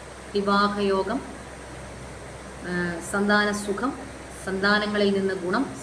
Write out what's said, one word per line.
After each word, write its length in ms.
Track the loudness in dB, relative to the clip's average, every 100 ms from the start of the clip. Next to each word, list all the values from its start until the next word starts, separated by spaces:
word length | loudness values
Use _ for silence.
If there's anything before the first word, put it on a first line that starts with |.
| -14 -14 -4
വിവാഹയോഗം, 840 | 0 4 6 4 4 2 2 2 -2 -4 -12 -14 -14 -14 -12 -12 -12 -14 -14 -14 -14 -14 -10
ആ, 380 | -4 -2 -2 -4 -2
സന്താന 400 | 2 4 6 4
സുഖം, 460 | 0 -2 -2 -2 -4 -10 -12 -14 -10 -4
സന്താനങ്ങളിൽ 720 | 2 4 4 4 2 4 4
നിന്ന് 160 | 2
ഗുണം, 400 | 0 0 2 0 -4